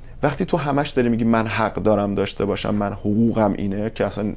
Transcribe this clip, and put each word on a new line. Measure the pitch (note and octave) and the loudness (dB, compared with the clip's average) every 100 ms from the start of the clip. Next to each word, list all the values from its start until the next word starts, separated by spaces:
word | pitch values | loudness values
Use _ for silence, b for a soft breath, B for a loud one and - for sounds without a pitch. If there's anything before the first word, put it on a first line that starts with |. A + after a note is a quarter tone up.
| B B | B B
وقتی | C#3+ C#3 F#3+ | -2 -2 -2
تو | E3+ | -2
همش | C#3+ C#3 C#3+ | 0 0 0
داری | C3 A#2+ | 0 2
میگی | A2+ | 2
من | A2+ A2+ A2 | 4 2 2
حق | G#2+ G#2+ - | 0 -2 0
دارم | G#2+ G2+ G2+ G2 | 2 2 2 0
داشته | G2+ - G2+ | -2 -2 -2
باشم، | G2+ G#2 G#2 | -2 -2 -2
من | G2+ | -2
حقوقم | G2 G#2 G#2 A#2 A2 G#2+ | -4 0 2 2 4 2
اینه، | - G2+ G2 G#2+ | 2 -2 -4 -4
که | - G2+ | -2 -2
اصلاً | G2+ G#2 | -2 -4